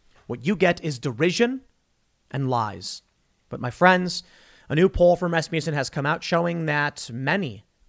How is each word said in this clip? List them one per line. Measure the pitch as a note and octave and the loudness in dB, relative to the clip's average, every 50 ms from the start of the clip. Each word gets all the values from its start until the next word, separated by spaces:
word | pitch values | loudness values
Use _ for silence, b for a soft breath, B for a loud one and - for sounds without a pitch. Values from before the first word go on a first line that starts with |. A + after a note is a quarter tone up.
| _ b b b b | _ b b b b
What | - A#2+ A#2+ A#2+ | -10 -10 -4 -2
you | E3 G#3+ | -2 2
get | D#3 F#3 F3 F3 - | 2 2 2 2 0
is | - D#3 C#3 A#2 | -4 -6 -6 -4
derision | - C#3+ A#2 G#2+ D#3 F3+ F3 - A#3 A#3+ C4 C4 - _ _ _ _ _ _ _ _ _ _ _ _ _ | -4 -6 -2 0 0 0 2 2 2 0 0 -4 -10 _ _ _ _ _ _ _ _ _ _ _ _ _
and | - C#3 C#3 C3 | -4 -2 0 0
lies. | B2+ A#2+ A2 G#2+ G2 F#2 F#2+ - - - - _ _ _ _ _ _ _ _ _ | 0 0 0 -2 -6 -8 -10 -12 -12 -12 -16 _ _ _ _ _ _ _ _ _
But | B2 - | -10 -8
my | - B2 | -6 -8
friends, | - - F3+ F3+ F#3 F3+ F3+ F3+ - - b b b b b b b b b - | 0 4 6 6 6 4 2 -2 -6 -8 b b b b b b b b b -2
a | D#3+ | 2
new | D#3 F3+ F#3+ | 4 4 4
poll | - - F3 F3 F3 | 4 4 4 4 6
from | E3+ F3+ F3 | 4 0 0
Rasmussen | E3+ E3 D3 - E3 D#3+ C#3+ D#3+ D3 | 0 -2 -2 -2 -4 -4 -2 -2 -2
has | C#3+ C3 - | -2 -4 -4
come | - D3 C#3 | -4 -2 -2
out | D3 D#3+ - - | -2 -2 -2 -2
showing | - F3+ E3+ E3+ F3 E3+ E3+ D#3+ | 0 0 2 2 0 -2 -2 -2
that | D3+ D3 D3 D3 D3 - - - - | 0 0 0 0 0 -4 -8 -10 -10
many | A#2 B2 C3+ C#3 E3+ G#3 F#3+ C3 G2+ G2 - _ _ _ _ | -8 -6 -2 -2 -2 -2 -2 -6 -8 -12 -18 _ _ _ _